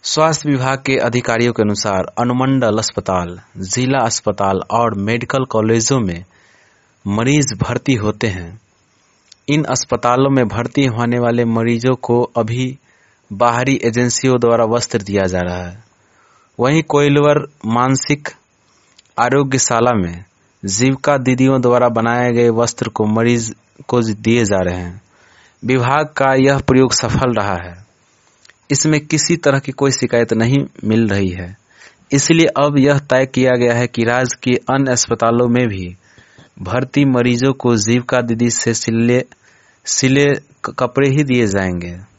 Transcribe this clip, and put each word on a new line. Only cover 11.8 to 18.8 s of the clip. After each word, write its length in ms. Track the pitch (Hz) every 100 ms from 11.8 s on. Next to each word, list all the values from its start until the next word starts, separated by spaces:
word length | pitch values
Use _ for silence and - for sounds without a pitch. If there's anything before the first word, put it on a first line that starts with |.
| 123 127
को 280 | - 120
अभी 540 | 123 - 110 120 127 135 _ _ _ _ _
बाहरी 460 | 98 120 120 127 135
एजेंसियों 560 | 117 117 123 117 135 127
द्वारा 260 | 117 117 113
वस्त्र 360 | 117 - 113
दिया 260 | 98 101 95
जा 120 | 92
रहा 280 | 90 90 87
है। 160 | 95 - _ _ _ _ _ _ -
वहीं 240 | 120 156
कोइलवर 640 | 160 147 143 139 147 147 143 _ 110
मानसिक 640 | 117 127 131 - 143 147 - _ _ _ _